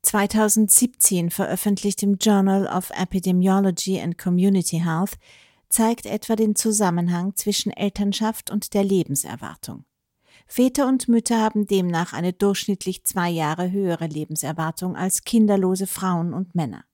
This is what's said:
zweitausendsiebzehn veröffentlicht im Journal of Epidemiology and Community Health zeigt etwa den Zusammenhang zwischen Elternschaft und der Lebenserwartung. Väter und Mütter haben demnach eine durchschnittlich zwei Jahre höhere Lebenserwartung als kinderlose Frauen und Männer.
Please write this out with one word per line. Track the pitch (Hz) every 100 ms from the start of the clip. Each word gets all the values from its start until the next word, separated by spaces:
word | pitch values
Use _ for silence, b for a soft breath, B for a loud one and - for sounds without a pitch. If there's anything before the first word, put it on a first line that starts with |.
zweitausendsiebzehn | - 208 202 214 214 220 214 - 247 - - 185 170
veröffentlicht | - 190 185 208 202 208 -
im | 202 196
Journal | 220 202 190 196 196
of | 185 -
Epidemiology | - 185 190 180 180 185 190 196 170 - 190
and | 175 170
Community | 180 180 190 196 170 165
Health | 170 160 196 - b b b b b
zeigt | - 226 233 -
etwa | 214 - 220
den | 214 214
Zusammenhang | 226 214 196 170 175 175 185 -
zwischen | - 202 208
Elternschaft | - 202 - 202 196 220 226 -
und | 208 -
der | 202
Lebenserwartung. | 196 190 - 143 - 233 - - - - - _ _ _ b b b
Väter | - 254 254 269
und | 262 -
Mütter | 233 - 233
haben | 220 214 202
demnach | 196 180 170 175
eine | 131 175
durchschnittlich | 180 202 196 - 196 - 185 -
zwei | 190 175
Jahre | 165 151 160 180
höhere | 196 190 165 160
Lebenserwartung | 151 151 160 160 160 160 - 180 -
als | 185 -
kinderlose | - 233 214 196 185 185 190
Frauen | - 185 175 170
und | 170 180 175
Männer. | 139 87 -